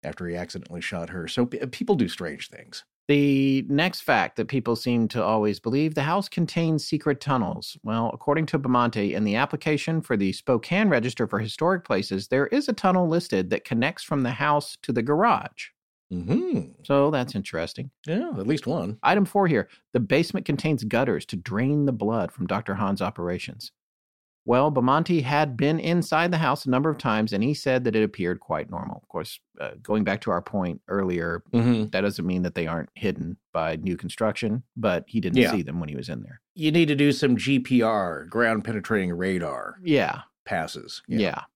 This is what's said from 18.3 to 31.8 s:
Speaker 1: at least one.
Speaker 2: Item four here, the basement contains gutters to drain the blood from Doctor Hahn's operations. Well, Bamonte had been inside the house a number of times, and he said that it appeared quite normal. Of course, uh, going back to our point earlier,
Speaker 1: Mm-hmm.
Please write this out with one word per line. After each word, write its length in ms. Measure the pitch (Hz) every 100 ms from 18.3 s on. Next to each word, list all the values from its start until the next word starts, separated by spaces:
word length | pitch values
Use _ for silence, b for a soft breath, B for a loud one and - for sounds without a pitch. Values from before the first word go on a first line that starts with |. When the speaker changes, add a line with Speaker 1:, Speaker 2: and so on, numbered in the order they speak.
| 117
Speaker 1:
at 80 | 101
least 200 | 147 -
one. 320 | 156 95 107
Speaker 2:
Item 220 | 120 196
four 220 | 190 202 190
here, 220 | 127 92 b b
the 80 | -
basement 440 | 107 135 170 190 -
contains 380 | 143 160 139
gutters 400 | 107 117 135 90 -
to 100 | 95
drain 500 | 87 101 131 147 143
the 60 |
blood 380 | 117 104 113 90
from 160 | - 90
Doctor 280 | 101 -
Hahn's 280 | 95 98 98
operations. 680 | 90 - 87 87 - - - _ _ _ _ _ _ _ -
Well, 260 | 123 147
Bamonte 500 | 135 123 147 165 170
had 360 | 127 147 151 117
been 200 | 143 160
inside 520 | 165 175 156 156 175
the 80 | 170
house 260 | 156 143
a 60 | 131
number 180 | 127 156
of 80 | 151
times, 380 | 127 107 107
and 100 | 101
he 80 | 117
said 320 | 147 139 127
that 100 | 123
it 80 | 110
appeared 380 | 107 - 87 90
quite 300 | - 78 78
normal. 260 | 90 - -
Of 40 | _
course, 280 | 85 - - _ -
uh, 120 | 71 -
going 220 | 110 107
back 180 | 98 101
to 80 | -
our 100 | 87
point 400 | - 104 90 - -
earlier, 540 | 98 95 87 85 85 -
Speaker 1:
Mm-hmm. 380 | 117 117 117